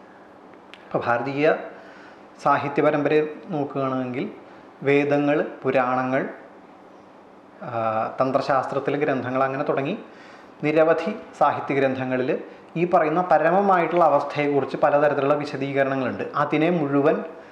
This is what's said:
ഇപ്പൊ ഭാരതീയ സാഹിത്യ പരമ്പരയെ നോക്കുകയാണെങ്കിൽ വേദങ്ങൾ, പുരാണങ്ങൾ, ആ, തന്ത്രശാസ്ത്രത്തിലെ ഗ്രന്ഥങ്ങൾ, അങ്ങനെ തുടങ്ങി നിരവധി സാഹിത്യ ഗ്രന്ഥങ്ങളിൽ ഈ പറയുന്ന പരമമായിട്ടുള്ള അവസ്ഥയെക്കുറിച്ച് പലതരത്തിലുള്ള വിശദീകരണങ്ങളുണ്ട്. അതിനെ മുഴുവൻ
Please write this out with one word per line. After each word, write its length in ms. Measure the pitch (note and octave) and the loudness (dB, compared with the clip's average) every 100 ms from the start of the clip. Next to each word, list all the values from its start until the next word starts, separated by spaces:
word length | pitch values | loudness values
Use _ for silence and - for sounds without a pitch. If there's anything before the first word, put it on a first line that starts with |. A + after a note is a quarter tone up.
| - - - - - - - - - | -20 -20 -20 -20 -20 -20 -20 -20 -8
ഇപ്പൊ 120 | C#3 A#2+ | -4 0
ഭാരതീയ 480 | A#2+ C3 C#3 D3+ - - - - - - - - - | -2 -2 0 2 2 -6 -16 -20 -20 -20 -20 -20 -4
സാഹിത്യ 380 | D3 C#3 C3+ - | 0 0 0 2
പരമ്പരയെ 400 | D3 D3 C#3+ D3+ D3+ - - | 2 2 2 2 0 -6 -8
നോക്കുകയാണെങ്കിൽ 840 | D3 C#3 C#3 C3+ C3 B2+ B2 G#3 - - - - - | -4 -4 -2 -2 -2 -4 -6 -8 -10 -20 -20 -20 -6
വേദങ്ങൾ, 580 | C#3 C#3+ C#3+ C#3+ D3 D#3 - - | 2 2 4 2 2 0 -2 -4
പുരാണങ്ങൾ, 680 | C3+ C3 B2 B2+ C3 C3+ G3+ - - - - - - - - - - - - - | 0 0 0 0 0 -2 -2 -10 -20 -20 -20 -20 -20 -20 -20 -20 -20 -20 -20 -16
ആ, 80 | B2 A#2 A2+ A2 A#2 - | -8 -4 -2 -2 -4 -2
തന്ത്രശാസ്ത്രത്തിലെ 760 | C3 B2+ - C3+ - C#3 C#3 C#3+ | 0 0 0 0 0 -4 -4 -2
ഗ്രന്ഥങ്ങൾ, 460 | D3 C3 B2+ C3 | -2 -2 -2 -2
അങ്ങനെ 200 | C3+ C3+ | -2 -2
തുടങ്ങി 360 | D3 C#3 C#3+ A3 - - - - - - | -2 -2 -2 -6 -10 -20 -20 -20 -20 -6
നിരവധി 520 | D3+ D#3 D#3+ D#3+ - - - - | 0 2 4 2 -2 -8 -12 0
സാഹിത്യ 380 | C#3+ B2+ - C#3 | 0 0 -2 0
ഗ്രന്ഥങ്ങളിൽ 680 | C3+ C3 B2+ B2+ B2+ F#3 - - - E3 | 0 0 -4 -2 -2 -4 -6 -18 -10 -4
ഈ 140 | F3 | 2
പറയുന്ന 320 | F3+ D#3 E3+ | 2 2 0
പരമമായിട്ടുള്ള 840 | F3+ D#3 D#3 F#3 G3+ F3+ D#3+ E3+ D#3+ | 2 4 4 2 4 2 2 4 4
അവസ്ഥയെക്കുറിച്ച് 720 | C#3 - D3 D3 C#3+ B2+ - | 4 0 -2 0 0 -2 0
പലതരത്തിലുള്ള 560 | D3+ C#3+ D3+ D3 C#3 | 2 4 2 2 0
വിശദീകരണങ്ങളുണ്ട്. 920 | D3 C#3+ C3+ C#3 C#3 C3+ C3+ A#2+ G2+ - C#3+ | 0 -2 -6 -4 0 0 0 -4 -4 -6 -2
അതിനെ 340 | D3 D3+ E3 | 0 2 2
മുഴുവൻ 540 | F3 C3+ C#3+ D3+ G3 - - - | 2 0 2 2 0 -4 -14 -20